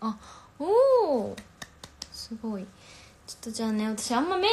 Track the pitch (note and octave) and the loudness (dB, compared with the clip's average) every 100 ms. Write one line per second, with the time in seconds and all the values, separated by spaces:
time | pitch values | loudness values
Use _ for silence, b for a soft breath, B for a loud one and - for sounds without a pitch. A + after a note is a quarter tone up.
0 | A3 G#3+ B B B - D#4+ A4+ C5+ B4+ | -8 -8 B B B -6 2 6 6 6
1 | F4+ B3+ G3+ - - - - - - - | 4 0 -2 -8 -16 -18 -20 -20 -20 -18
2 | - - - A3+ A3 G3+ F#3+ - B B | -18 -16 -14 -10 -8 -8 -10 -18 B B
3 | B B - - A#3 A3+ A3+ G#3+ G#3+ G#3+ | B B -20 -14 -10 -4 -2 -2 -2 -4
4 | - B3 E4 F#4 G4+ | -2 0 0 2 2